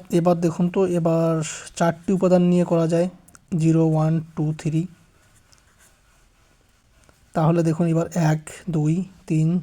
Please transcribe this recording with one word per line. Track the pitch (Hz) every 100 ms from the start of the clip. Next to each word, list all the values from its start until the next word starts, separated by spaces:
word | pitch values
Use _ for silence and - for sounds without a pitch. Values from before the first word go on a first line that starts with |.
| -
এবার | 175 175 175
দেখুন | 170 160 175
তো, | 196 185
এবার | 175 165 165 165 160 156 - - -
চারটি | 170 165 -
উপাদান | 185 190 180
নিয়ে | 175 175
করা | 175 165 165
যায়, | 170 180 - _ - _ 165
জিরো, | 160 160 160
ওয়ান, | 156 156 165 160 -
টু, | 156 156
থ্রি। | 156 160 185 - _ _ _ _ _ _ _ _ _ _ _ _ _ _ _ _ _ _ _ _ _ _ _
তাহলে | 175 160 170
দেখুন | 165 160 170
এবার | 165 170
এক, | 175 156 156 - - -
দুই, | 156 151 170 185 - -
তিন, | 156 160 175